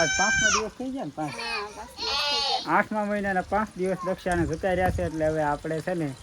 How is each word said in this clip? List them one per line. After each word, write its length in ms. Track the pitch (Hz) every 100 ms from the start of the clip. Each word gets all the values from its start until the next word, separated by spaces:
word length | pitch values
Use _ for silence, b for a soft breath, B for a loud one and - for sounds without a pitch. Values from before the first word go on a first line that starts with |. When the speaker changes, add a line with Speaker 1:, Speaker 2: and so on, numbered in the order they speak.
Speaker 1:
આજ 100 | 160 160
પાંચમો 280 | 202 190 -
દિવસ 200 | 208 214 -
થઈ 120 | 262
ગયા 140 | - 294
ને? 60 | 269
પાંચ. 140 | 151 -
Speaker 2:
હા, 300 | 466 415 415 202
પાંચ 140 | 226 -
દિવસ 200 | - 285 294
થઈ 140 | 285 277
ગયા. 280 | - - 170
Speaker 1:
આઠમા 260 | 208 214 208
મહિનાના 400 | 208 196 185 180
પાંચ 180 | 202 214 -
દિવસ 220 | 185 185 180
દક્ષાને 380 | 185 185 175 151
જતા 240 | 160 196 180
રહ્યા 180 | 185 175
છે 60 | 170
એટલે 160 | 160 156
હવે 140 | 156 147
આપણે 280 | 147 165 160 180
છે 80 | 185
ને 80 | 147 127